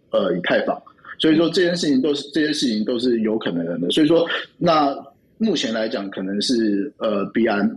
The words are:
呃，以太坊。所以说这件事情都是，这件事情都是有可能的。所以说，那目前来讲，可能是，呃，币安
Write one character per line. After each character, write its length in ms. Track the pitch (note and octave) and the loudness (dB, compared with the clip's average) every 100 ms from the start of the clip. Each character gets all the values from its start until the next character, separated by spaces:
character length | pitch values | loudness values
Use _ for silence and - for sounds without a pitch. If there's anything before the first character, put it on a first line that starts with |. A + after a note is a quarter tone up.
| _ | _
呃， 240 | - F#2+ F2 | -2 0 -2
以 60 | |
太 180 | - - - | 0 0 0
坊。 120 | - - _ - - | -6 -8 _ -20 -2
所 140 | D#3+ | 2
以 60 | D#3 | 4
说 100 | E3+ | 2
这 120 | F#3 | 2
件 120 | F3 F3 | 0 0
事 100 | E3+ | 0
情 140 | C3 | 2
都 120 | D3 | 2
是， 140 | C#3+ - | -2 -4
这 80 | E3 | -2
件 100 | D3+ | -2
事 140 | D3 C3 | 0 -2
情 160 | G#2+ | -2
都 160 | G#2+ A#2+ | -2 -2
是 220 | B2+ A#2 | 0 0
有 160 | G#2+ A2 | 0 -2
可 140 | A2+ | -2
能 280 | F2 B2+ - | -4 -4 -4
的。 100 | C3 | -2
所 140 | E3+ | 2
以 40 | D3+ | 4
说， 200 | E3 E3+ - - - | 4 2 -4 -8 -2
那 360 | E3+ D#3 C#3+ C#4 - _ _ - | 2 4 2 -2 -12 _ _ -4
目 180 | A3 D#3 | 0 0
前 160 | A#2 | -2
来 160 | A2+ A2+ | -2 -4
讲， 220 | - G2 | -4 -8
可 120 | - | -8
能 200 | F#2+ G2+ | -4 -4
是， 500 | G2+ A#2+ A2 G2+ G2 - | 0 2 2 0 -2 -4
呃， 260 | A2+ G#2 F#2+ | -2 -2 -2
币 180 | - A2+ | 0 2
安 240 | G2+ G#2+ | 2 0